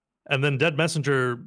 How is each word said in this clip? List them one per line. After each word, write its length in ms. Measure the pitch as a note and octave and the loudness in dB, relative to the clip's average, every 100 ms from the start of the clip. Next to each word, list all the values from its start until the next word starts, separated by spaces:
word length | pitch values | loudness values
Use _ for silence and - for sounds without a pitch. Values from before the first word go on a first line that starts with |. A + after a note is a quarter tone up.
| _ _ - | _ _ -4
And 140 | C#3 | -2
then 140 | C#3+ C3+ | 0 2
Dead 180 | D3+ C#3+ | 0 2
Messenger, 640 | D#3+ D#3+ C3+ C#3 B2+ A#2+ | 0 0 0 0 0 -4